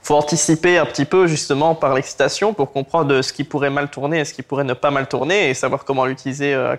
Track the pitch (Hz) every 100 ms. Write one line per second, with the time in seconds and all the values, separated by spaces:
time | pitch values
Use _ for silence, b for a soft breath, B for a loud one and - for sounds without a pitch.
0 | - 147 147 170 - 160 180 175 147 -
1 | 139 185 180 151 - 139 160 160 143 131
2 | 123 - 139 - 208 208 - 139 135 165
3 | 143 135 131 - 139 147 139 139 143 -
4 | 143 165 143 - - 139 139 127 147 139
5 | 135 127 135 202 160 127 131 135 - 135
6 | 127 135 139 135 143 135 127